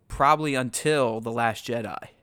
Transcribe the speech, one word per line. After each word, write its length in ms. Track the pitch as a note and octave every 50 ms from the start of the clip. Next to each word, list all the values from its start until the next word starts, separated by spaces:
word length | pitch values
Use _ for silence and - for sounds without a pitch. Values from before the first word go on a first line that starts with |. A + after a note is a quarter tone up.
| _ -
probably 460 | - - C#3 C#3+ D#3 D3+ D#3 D3 C#3
until 680 | C3 B2+ A#2+ - - - D#3 D#3 C#3+ B2+ A2+ A2 A2+
The 100 | A2+ A#2
Last 340 | A2+ A#2+ A#2 A2+ G#2+ - -
Jedi. 320 | - A#2 A#2 G#2+ G2+ - - - - - _